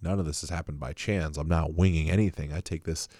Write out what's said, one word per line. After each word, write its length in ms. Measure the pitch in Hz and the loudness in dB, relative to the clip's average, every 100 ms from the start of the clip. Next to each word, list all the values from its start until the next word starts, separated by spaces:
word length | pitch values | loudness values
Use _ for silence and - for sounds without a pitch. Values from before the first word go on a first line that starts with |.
none 180 | 85 98 | -2 0
of 60 | 82 | 0
this 160 | 73 | -4
has 80 | 78 | -6
happened 320 | 85 78 73 | -6 -6 -8
by 100 | 64 | -8
chance. 460 | 73 - 101 78 73 | -6 -2 0 0 -2
I'm 100 | 76 | 2
not 280 | 85 78 80 | 2 2 4
winging 340 | 92 82 80 | 4 4 2
anything. 400 | 92 104 - 73 | 2 2 0 -6
I 80 | 76 | -6
take 240 | - 80 | -6 -6
this 240 | - 78 - - | -4 -6 -8 -16